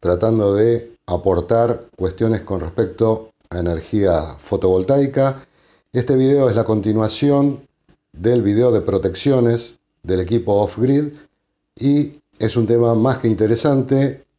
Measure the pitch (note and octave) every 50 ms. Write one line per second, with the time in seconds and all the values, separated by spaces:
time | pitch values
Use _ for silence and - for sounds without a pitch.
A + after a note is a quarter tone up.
0 | - F2 F2+ F2 G2+ A2 A2+ A2+ G#2 G2+ G2 G2+ G#2+ A#2 A#2 A#2 A#2 - - _
1 | _ - - - - G2 F#2 F2 F2 - A#2 A#2 A#2 A#2+ A#2+ - - - _ -
2 | F#2+ F#2 F2+ - A2+ A2+ A2+ G#2 - - G2+ F#2 E2 E2+ E2+ - A#2+ A2+ A2+ -
3 | A2+ A2 A2 A2 A2 - _ _ _ _ - F2+ F2 F2 E2+ D#2+ D#2+ - - G#2+
4 | G2 F#2+ E2+ D#2+ D#2 D#2 D2 - - - - F#2+ F#2+ F#2 F#2 F#2 F#2 - C3+ C#3
5 | C#3 C3+ - C#3 C3+ C3+ C3+ C3+ - _ _ _ _ _ _ _ _ _ _ B2
6 | A#2 - C#3+ C3 C3 C3 C#3 C#3+ C#3 B2+ G#2 A2+ A2 G#2+ A2 G#2+ G2 A2 G#2+ A2
7 | A2 G#2+ G#2+ - - C#3+ C#3+ C#3 C#3 C#3+ C#3 - - _ _ _ _ _ _ _
8 | _ _ _ D#2 F2 A2 B2 B2 A2 G2+ G2+ G#2+ A#2+ B2+ A2+ G#2 F2 - F#2+ F#2+
9 | F#2 F#2+ F2+ - - C#3+ C3+ B2+ A#2+ A#2+ A#2 A#2 - - - _ _ _ _ _
10 | _ - F#2 F2+ F#2 E2+ A2+ A#2 A#2 - G2+ G2+ G#2 F#2+ - - A2+ B2+ C#3 C#3+
11 | D3+ D3 D3 - - _ _ _ _ _ _ _ _ _ _ - A#2+ C#3 C#3+ D3
12 | D3 C#3+ - - _ _ _ _ - A2 - A#2+ A#2 G#2 A#2 A#2 A#2 A#2 A#2 A2+
13 | A2 C3 B2+ B2 - A#2 A2 - A2 G#2+ A#2 A2+ - D3+ C#3+ C3+ B2+ C3 C#3 C3+
14 | C#3 C#3 - - _ _ _